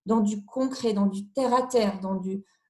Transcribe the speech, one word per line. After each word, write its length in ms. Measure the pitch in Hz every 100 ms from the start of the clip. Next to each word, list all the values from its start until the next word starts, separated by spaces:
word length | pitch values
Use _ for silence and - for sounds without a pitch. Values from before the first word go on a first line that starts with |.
| 196
dans 160 | 226
du 240 | 208 214 -
concret, 480 | 262 262 - 233
dans 120 | 202 202
du 220 | 190 -
terre 220 | 269 247
à 100 | 247
terre, 360 | 254 240 202 190
dans 160 | 190 190
du, 260 | 190 196 - _